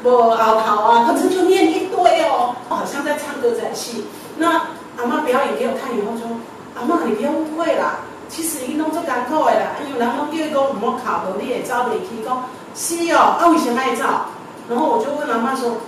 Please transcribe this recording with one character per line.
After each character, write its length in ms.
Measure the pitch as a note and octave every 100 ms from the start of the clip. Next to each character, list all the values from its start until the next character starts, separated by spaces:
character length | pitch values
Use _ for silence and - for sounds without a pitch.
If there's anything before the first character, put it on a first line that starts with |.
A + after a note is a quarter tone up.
无 60 | A#3
后 260 | A#3+ A3+ A3+
头 480 | A3 A3 A3+ G#3+
啊。” 220 | A3 A#3+ A#3
反 100 | -
正 140 | -
就 140 | F#4
念 280 | F4+ F#4+ D#4+
一 140 | - -
堆 380 | - F4 D#4+ D#4+
哦， 260 | G#3+ A#3+ - -
好 160 | -
像 220 | - C#4 D4
在 100 | D4
唱 240 | D4 C#4
歌 120 | A#3+
仔 100 | G#3+ A3
戏。 320 | A#3 - A#3 G3+ - - -
那 120 | E4 D#4+ - - - -
阿 80 | A#3+
嬷 180 | D#4
表 220 | B3+ B3 C#4
演 100 | G#3
给 100 | A#3+
我 60 | -
看 180 | C4 G#3
以 60 |
后 160 | G3+ A#3
说 100 | A#3 A#3 - - - -
：“阿 60 |
嬷， 220 | A#3+ E4+ A#3
你 100 | A3
不 80 |
要 80 | C#4+
误 260 | D#4+ D#4 D#4
会 180 | D#4+ -
啦， 240 | - - - - -
其 140 | -
实 240 | E4 - B3+
伊 80 | D4+
拢 140 | D#4
做 100 | D#4+
艰 100 | E4 B3 B3
苦 200 | D#4 C4+
的 140 | -
啦， 180 | - - C#4+
因 60 |
为 60 | C4
人 80 | A#3+ C4+
拢 100 | D4
叫 160 | D#4+ D#4
伊 60 |
讲 100 | C#4+
唔 120 | C4+ G3+
好 120 | A#3
哭， 460 | - A3+ - F#3+ G3+
无 40 |
你 60 | A#3+
会 140 | B3
走 100 | - A#3+ A#3+
袂 80 | G#3+ -
去。” 160 | A3+
讲 200 | A3 - - - - -
：“是 360 | - E4+ E4+
哦， 240 | D4 C4+ C4
啊， 80 | E4+
为 100 | D#4
什 140 | B3
么 100 | A#3
要 140 | C4 A#3+
走？” 80 | B3 - - - - - -
然 80 | A#3
后 80 | G#3+
我 180 | A3
就 80 | B3 D4
问 120 | D4
阿 120 | A#3
嬷 180 | A#3+ C4+
说 180 | A#3+ A3